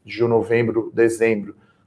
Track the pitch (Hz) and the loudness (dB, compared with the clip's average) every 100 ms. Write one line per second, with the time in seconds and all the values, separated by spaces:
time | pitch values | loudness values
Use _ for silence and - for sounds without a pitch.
0 | - 104 117 117 107 117 113 110 107 113 | -14 -4 0 0 2 0 0 -2 -2 2
1 | 113 113 113 107 101 - _ _ | 2 2 0 0 -4 -14 _ _